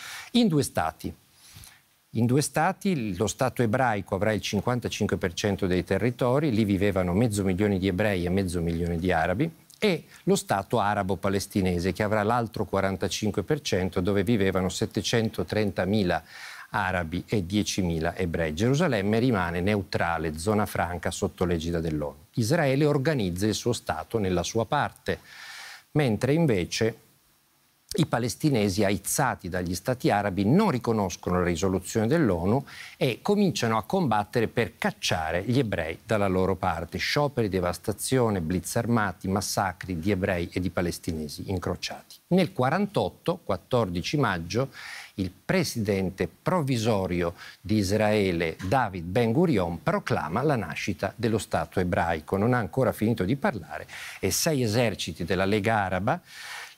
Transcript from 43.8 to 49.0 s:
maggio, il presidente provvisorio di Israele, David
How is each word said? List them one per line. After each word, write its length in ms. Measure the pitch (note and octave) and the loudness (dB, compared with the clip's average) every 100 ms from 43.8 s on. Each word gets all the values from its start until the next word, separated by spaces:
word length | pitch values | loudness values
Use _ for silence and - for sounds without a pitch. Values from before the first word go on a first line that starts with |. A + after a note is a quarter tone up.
| G2+ F2 - D3+ | 2 -2 -2 0
maggio, 520 | A#2 F2+ E2 G2+ C#3 - - - - | 0 0 -2 -2 -2 -6 -16 -16 -10
il 180 | - F#2+ - | -6 -6 -6
presidente 840 | - F#3 D#3 A#2+ G#2 G2 F#2 - F2+ | -2 0 0 -2 0 0 0 -2 -4
provvisorio 1080 | - - F#3 C#3 A#2+ A2 G2+ F#2 F2 F2 F2 - - | -4 -2 0 0 0 2 2 0 0 -2 -4 -14 -10
di 140 | F#2 G#2+ | -2 0
Israele, 800 | F#2 G#2 G#2+ G#2+ F#2+ E2+ E2 D#2+ F#2+ | 2 2 4 4 2 0 -2 -4 -2
David 340 | C3+ A2+ F#2 | 0 0 -4